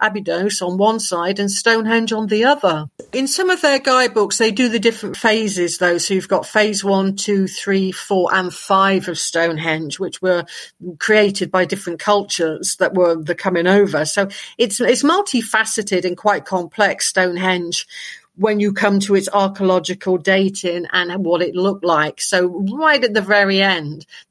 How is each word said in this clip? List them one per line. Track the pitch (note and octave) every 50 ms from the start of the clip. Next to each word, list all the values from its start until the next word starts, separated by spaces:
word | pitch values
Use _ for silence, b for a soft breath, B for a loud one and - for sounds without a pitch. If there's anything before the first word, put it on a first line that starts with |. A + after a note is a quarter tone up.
Abydos | B3 G#3+ G3 G#3 G3+ E3 E3 F3 F#3+ G#3 G3 -
on | F#3 F3+ F3+
one | F#3+ G3+ A3 A3+ A3
side | A3 - F#3 E3+ E3+ F#3 G3+ G3
and | G3+ G3
Stonehenge | G3 - - A#3 A3+ A3+ A3 A3 A3+ A3+ A3+ A3+ A3+
on | G#3+ A3
the | G3 G#3+ G#3+ A3+
other. | C4 D4 C#4+ - F3+ D#3+ D#3 D3+ - _ _ - - -
In | B3+ C4+
some | C#4 - - F#4+ F#4
of | F#4 E4+ -
their | D4 C#4 C4+
guidebooks, | C#4 C4+ B3+ B3+ B3+ A#3+ B3 A3 G3+ G3 -
they | - A#3 A3+
do | G3+ B3+ B3+ A#3+
the | A3 A3+
different | G3 A#3 A3+ - - F3+ D3+
phases, | - - A3+ G#3+ A3+ A3 G3+ F#3+ F3+ F3 E3+ - -
though. | F#3 F3 F3
So | F3 - - G3
you've | F#3 F3+ -
got | G3 E3+ -
phase | - - G#3+ G#3+ G#3+ G3+ G3 G3
one, | G3 G3 F#3+ G3 G3 F#3+
two, | G3 - - G3+ G3 F#3+ F3+
three, | - - - G3+ G3 G3 F#3+ F#3
four, | F#3 - - - G3+ F#3 F3 - -
and | F#3+ F#3 F3 E3
five | - - - G3 F#3+ F#3+ G3 F#3+ F3+ D3 F3+
of | E3 -
Stonehenge, | - - - E3 E3+ E3+ E3 D#3 E3 E3 D#3 D#3 D#3+ C#3+ - -
which | F#3+ F#3 - -
were | F#3 F#3 F3+ F3 E3 B B B B B B _ E3 F3+ E3 D3
created | - - G#3+ G#3+ G#3 G3+ G3+ - F#3+ D#3
by | - F#3 F3+
different | - F#3+ G3 - F3+ E3+ D#3
cultures | - G#3+ G#3 G3+ G3 - - - E3+ D#3+ D#3 - - - -
that | - F#3 - G3
were | F#3 F3+ E3+ E3
the | D#3+ D#3 D3 E3+
coming | - - G3 F3+ E3+ E3+
over. | F3+ G3 G#3 G3+ F#3 D3+ D3 D#3
So | D3 - G3+ G3 G3 B B B B B B
it's, | A#3+ G3+ - - A#3+
it's | A3 B3+ B3 -
multifaceted | D4 E4+ G4 G4+ - - A#3+ A3 - - A3 A3 - - - G#3 - G3 F3+ F3
and | F#3 F3
quite | - - G#3 G3+ D#3 C#3
complex, | - G3 F3+ F3 D#3+ - - G#3 F#3 - - -
Stonehenge, | - - F#3+ F#3 F3+ F3 F3 F#3+ F#3 F#3 F3+ F3 E3+ E3+ - - B B B B B B B B B _
when | - G3 A3 G#3+ G#3
you | G#3 G3+ G3
come | - G#3+ G3+ G3+ G3
to | G3 G3+ G3
its | F#3+ F#3+ - -
archaeological | G3+ G3 F#3+ G3 - G3 F#3 F#3 F3+ - - F3+ - - F#3+ F#3 F3+
dating | D3+ F#3+ F#3+ F#3+ F#3+ F#3+ G3 - - F3 E3+ F3 E3+ - -
and | F3+ F3 F3 F3 G3 F#3
what | E3 F3 E3
it | F3 E3 E3
looked | F3+ F#3 G3 G3 G3 F3
like. | F3 E3 D3+ D3+ D3+ - -
So | - - - F3+ F3+ F3+ F3+ F3 G3 F#3+ A#3
right | D4 D#4+ D#4 D4 C4+ B3+
at | A3+ G#3
the | A3
very | F#3+ F#3 G#3+ G3+ G3+ G3 G3 F#3+ G3
end, | G3 F#3 E3 D3+ D3 D3+ D#3 D3 B B B B B